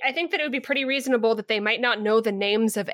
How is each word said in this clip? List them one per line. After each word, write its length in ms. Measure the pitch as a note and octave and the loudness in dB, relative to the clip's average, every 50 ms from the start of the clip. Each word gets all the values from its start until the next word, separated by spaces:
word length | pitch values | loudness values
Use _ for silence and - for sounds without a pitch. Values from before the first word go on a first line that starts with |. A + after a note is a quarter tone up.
| - | -2
I 60 | C4+ | -2
think 200 | C4 E4 F4 E4 | -2 -2 -2 -2
that 80 | G4+ D#4+ | -2 -2
it 40 | D4+ | -2
would 80 | D4 | -2
be 80 | A#3+ C#4 | -2 -4
pretty 260 | - - C#4 C#4 C4+ | -2 -2 -2 -2 0
reasonable 500 | C4 C4+ C#4 B3 C4 B3+ A#3 G#3+ A3+ A3+ | 0 -2 -2 0 0 0 2 4 2 2
that 120 | G#3+ G#3 | 0 0
they 120 | - A3 G#3+ | -2 -2 0
might 220 | G#3 G#3+ A3+ A3+ | 0 0 0 2
not 200 | B3 B3 A3+ G#3 | 0 0 0 0
know 200 | G#3 G#3+ A3 A3+ | 2 2 2 4
the 100 | A3 A3+ | 2 2
names 460 | G3+ G3 G3+ G3+ G#3 G#3+ A3+ A3 - | -2 0 0 2 2 2 2 2 0
of 120 | G#3+ G3 F#3+ | -2 -4 -6